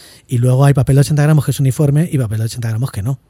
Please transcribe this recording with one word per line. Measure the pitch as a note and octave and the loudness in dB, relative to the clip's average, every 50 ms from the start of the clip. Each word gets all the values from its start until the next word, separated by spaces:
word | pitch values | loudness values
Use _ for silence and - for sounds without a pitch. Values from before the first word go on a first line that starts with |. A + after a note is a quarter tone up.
| - - - - _ | -20 -20 -20 -20 _
Y | - B2 | -6 -4
luego | A#2+ B2 B2+ B2+ C3 C#3+ | 0 0 2 2 4 4
hay | C#3+ C#3 | 4 4
papel | C#3 B2 - C3+ | 2 2 2 2
de | C#3 | 2
ochenta | C#3 - D3+ C#3+ D3 | 2 2 2 0 2
gramos | D3+ D#3 D3 - | 2 2 2 2
que | C#3 | 0
es | B2+ - | -2 0
uniforme | C#3 C3 - - D3+ C#3 C#3+ D3+ F3 - | 0 -2 0 0 0 0 2 0 0 0
y | D#3 C3 | -2 -4
papel | B2 G2+ A2 | -2 -2 -4
de | A2 A2+ | -4 -4
ochenta | A#2 - B2+ A2+ A2+ | -6 -6 -6 -6 -6
gramos | A2 A2 C3+ - | -4 -4 -6 -6
que | - G2+ | -6 -6
no. | F#2+ C3 C#3 - _ | -6 -6 -6 -8 _